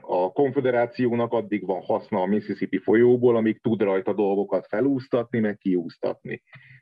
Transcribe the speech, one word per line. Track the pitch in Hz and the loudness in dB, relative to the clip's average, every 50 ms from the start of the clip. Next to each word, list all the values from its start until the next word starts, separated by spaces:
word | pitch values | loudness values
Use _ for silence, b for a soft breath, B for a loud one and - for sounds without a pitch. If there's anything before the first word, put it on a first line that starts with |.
a | - - 95 - - 185 | -8 -4 -2 -2 -2 0
konfederációnak | - - 143 135 127 143 127 127 120 120 120 117 - - 127 120 117 117 117 117 123 | 0 0 0 0 0 -2 -2 0 0 0 0 -2 -2 -2 -2 0 0 0 -2 -2 -2
addig | 113 104 101 104 98 90 | -4 -2 -4 -6 -4 -4
van | 90 92 90 | -4 -4 -4
haszna | - - 92 - - - 110 95 | -2 -4 -4 -4 -4 -4 -4 -2
a | 92 | 0
Mississippi | 95 104 107 - - 98 - 95 - - | 0 0 -2 -2 -4 -6 -6 -4 -4 -4
folyóból, | 92 - - 104 117 120 123 123 123 120 123 117 | -2 0 2 4 6 6 6 6 4 4 4 4
amíg | 113 113 110 107 - | 4 2 0 -2 -2
tud | - 113 110 101 | -2 -2 0 0
rajta | 107 98 95 95 95 110 98 | 0 0 0 0 -2 -2 -2
dolgokat | 101 104 98 98 101 98 98 95 90 - | 0 0 0 0 0 0 -2 -4 -4 -4
felúsztatni, | - - 107 127 139 139 127 127 - - 120 117 - 123 117 | -4 -4 -2 0 0 0 -2 -4 -2 -2 -2 -2 -2 -2 -2
meg | 107 104 101 | -2 -2 -4
kiúsztatni. | - _ 98 90 90 82 85 - _ - - - - - - - - _ b b b b b b b | -4 _ -2 0 0 -2 -6 -10 _ -6 -6 -6 -8 -12 -14 -14 -14 _ b b b b b b b